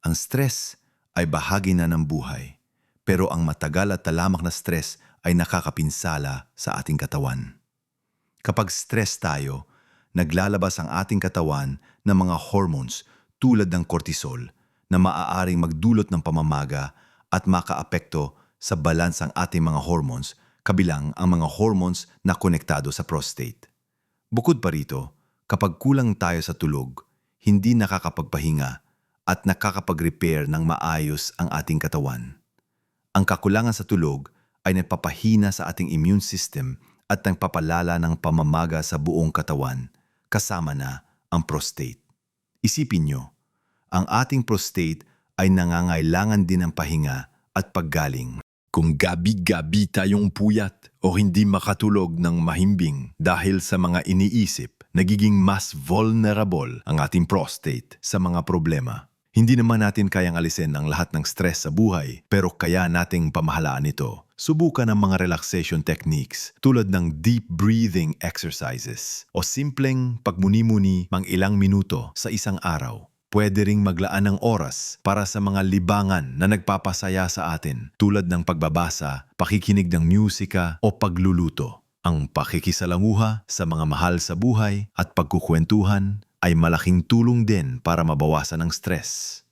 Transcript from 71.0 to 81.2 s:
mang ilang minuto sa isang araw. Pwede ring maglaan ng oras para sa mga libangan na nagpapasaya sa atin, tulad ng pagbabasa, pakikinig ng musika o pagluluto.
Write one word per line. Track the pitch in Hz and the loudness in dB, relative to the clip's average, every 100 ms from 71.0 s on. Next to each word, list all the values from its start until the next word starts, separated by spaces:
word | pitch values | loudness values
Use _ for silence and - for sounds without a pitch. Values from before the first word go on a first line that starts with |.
| 87 | 0
mang | 92 92 | -4 -2
ilang | 92 98 | 0 2
minuto | 101 98 98 92 87 69 - | 4 4 4 2 -4 -6 -10
sa | 117 | -6
isang | 107 - 95 | -4 -4 -4
araw. | 90 78 65 55 - _ _ | -4 -4 -4 -10 -16 _ _
Pwede | 104 104 98 101 | 2 4 2 2
ring | 104 | 4
maglaan | 98 85 95 98 101 | 2 0 -2 2 2
ng | 98 117 | 2 0
oras | 107 73 - - - | 0 -4 -8 -10 -4
para | - 101 98 | 0 0 0
sa | 110 | -2
mga | 101 98 95 | 0 2 2
libangan | 98 87 101 98 92 69 65 | 2 2 2 2 0 -2 0
na | 95 | 2
nagpapasaya | 104 92 98 95 90 98 95 92 | 2 0 -2 -2 -4 -2 -2 -2
sa | - 80 | -2 -4
atin, | 80 80 64 62 _ | -4 -6 -8 -10 _
tulad | 104 101 87 | 2 2 0
ng | 87 85 | 0 0
pagbabasa, | 85 78 80 85 - 73 67 - | 0 0 0 -2 -4 -6 -8 -12
pakikinig | _ 90 104 - 101 87 | _ 0 0 2 2 4
ng | 85 82 | 2 4
musika | 95 107 - 98 95 85 82 | 4 4 0 -4 -2 -2 0
o | 110 | -2
pagluluto. | - 104 87 | 0 -2 2